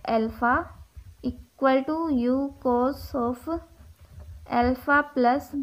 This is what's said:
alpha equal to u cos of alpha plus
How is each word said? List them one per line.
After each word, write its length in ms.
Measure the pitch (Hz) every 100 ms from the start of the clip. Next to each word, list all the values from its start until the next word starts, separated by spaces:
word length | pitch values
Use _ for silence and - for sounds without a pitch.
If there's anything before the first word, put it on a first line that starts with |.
| -
alpha 440 | 226 220 226 240 277 349 - - - - - 254
equal 560 | 247 - - 269 262 269
to 80 | 311 330
u 240 | 262 240 262 277 277 262
cos 380 | 240 254 285 - 277
of 320 | 240 247 - 339 - - - - - - - - -
alpha 480 | 240 240 254 - 285 285
plus 400 | - 240 269 285 285